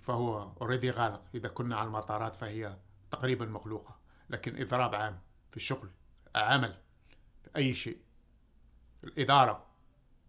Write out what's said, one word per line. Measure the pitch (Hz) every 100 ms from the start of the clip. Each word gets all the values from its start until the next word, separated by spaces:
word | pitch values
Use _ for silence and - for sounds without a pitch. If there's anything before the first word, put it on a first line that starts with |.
فهو | - 120 120 107 98 -
already | 117 123 127
غالق، | 120 113 101 -
إذا | 120 107
كنا | - 120 110
على | 110
المطارات | 110 107 107 113 -
فهي | 113 110 104 95 - - -
تقريبًا | - 127 120 110
مغلوقة، | 107 110 107 - - - - -
لكن | 110 120 -
إضراب | 135 127 123
عام | 104 107 92 - - -
في | 117
الشغل، | - 135 95 - - - -
عمل، | 110 107 135 113 90 - _ - - - -
في | - 151
أي | 131
شيء، | 123 117 - - - - - _ - - - - -
الإدارة | - 147 131 139 117 101 - _ - _ _ -